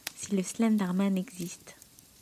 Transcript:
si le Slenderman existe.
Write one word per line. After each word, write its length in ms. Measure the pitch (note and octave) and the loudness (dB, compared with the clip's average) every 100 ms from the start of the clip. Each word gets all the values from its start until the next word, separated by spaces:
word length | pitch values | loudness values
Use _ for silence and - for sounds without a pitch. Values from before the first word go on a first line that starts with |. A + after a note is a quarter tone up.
| - - | -14 -12
si 180 | - | -2
le 80 | G3 | -2
Slenderman 760 | F3+ - A3+ G#3+ F#3 F#3 G3 F#3+ | -2 0 2 4 2 2 2 2
existe. 580 | F#3 F3+ F3 - - - - - - - | -2 -6 -8 -10 -18 -20 -20 -20 -20 -20